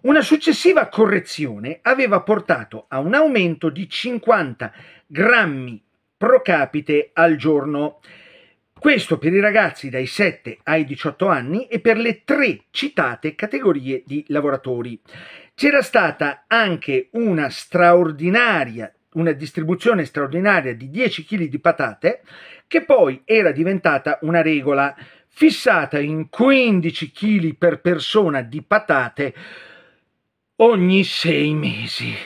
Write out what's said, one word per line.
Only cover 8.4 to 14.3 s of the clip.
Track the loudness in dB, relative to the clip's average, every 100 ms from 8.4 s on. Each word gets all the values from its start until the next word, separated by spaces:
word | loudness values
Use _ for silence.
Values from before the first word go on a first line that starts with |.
| _ _ _
Questo | _ 0 0 -2 -2
per | 0
i | 2
ragazzi | 2 2 0 -4 -10
dai | -8 -6
sette | -2 -2 -2 -16 -12
ai | -2 -2 -2
diciotto | -6 -8 -2 0
anni | 0 -2 -6 -6
e | -2
per | 0 2
le | 0 -4
tre | -2 0 0 -2 _
citate | -8 -4 -2 -4 -4 -8 -6
categorie | -8 -2 0 0 -4 -8 -6
di | -10
lavoratori. | -4